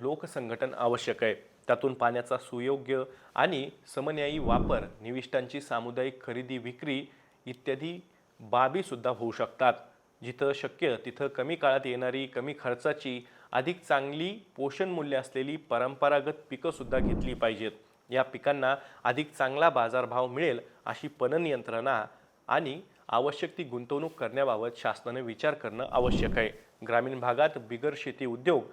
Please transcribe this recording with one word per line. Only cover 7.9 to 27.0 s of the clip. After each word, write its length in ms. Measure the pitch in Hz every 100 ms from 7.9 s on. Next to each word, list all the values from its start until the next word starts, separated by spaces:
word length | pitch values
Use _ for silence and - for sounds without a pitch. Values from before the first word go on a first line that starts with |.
| 175 - _ _ -
बाबीसुद्धा 680 | 110 123 131 165 190 120 123
होऊ 220 | 113 117
शकतात. 420 | 107 113 - 127 113 - _ _ _
जिथं 300 | 117 127 139
शक्य 420 | 139 135 - 160 113 127
तिथं 220 | 120 139
कमी 280 | 139 131 170
काळात 300 | 143 135 131
येणारी, 400 | 123 127 131 135
कमी 260 | 127 135 147
खर्चाची, 640 | 127 123 160 143 135 123 123 - -
अधिक 300 | 127 135 180
चांगली 480 | - 143 139 151 175 214 - -
पोषण 320 | 139 139 190
मूल्य 280 | 175 143 135
असलेली 380 | 131 131 135 156
परंपरागत 840 | - 117 127 135 143 143 143 151 -
पिकंसुद्धा 500 | 135 165 - 127 131
घेतली 340 | - - 127
पाहिजेत. 380 | 120 117 104 110 - _ _ -
या 140 | 127
पिकांना 520 | 131 127 147 143 131 139 - -
अधिक 280 | 120 127 147
चांगला 360 | - 131 139 165
बाजारभाव 580 | 127 117 127 120 120 127
मिळेल 320 | 127 165 120 - - -
अशी 220 | 113 151
पणन 380 | - 127 156 170
यंत्रणा 580 | 131 113 113 127 120 107 - _ _ -
आणि 340 | 135 156 151 - _ -
आवश्यक 480 | 113 143 147 165 -
ती 60 |
गुंतवणूक 500 | 147 123 120 143 160
करण्याबाबत 640 | - 117 127 135 110 117 117
शासनाने 440 | 117 104 123 123
विचार 320 | 120 110 151
करणं 340 | 143 113 110 131
आवश्यक 460 | 131 123 - 113 117
आहे. 120 | 110 - - _ -
ग्रामीण 320 | 117